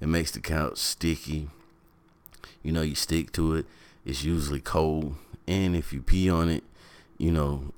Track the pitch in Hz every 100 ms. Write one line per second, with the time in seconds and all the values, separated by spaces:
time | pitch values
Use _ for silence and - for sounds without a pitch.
0 | 78 85 80 104 - 78 69 - - -
1 | 82 78 - 78 73 - - _ _ _
2 | _ _ - - - - 80 80 78 69
3 | - 82 - - 80 80 - - - -
4 | - 67 73 85 71 71 - 82 80 78
5 | 73 73 - - - 95 92 87 - 69
6 | - 92 92 82 82 78 - - - -
7 | - - 82 80 71 69 71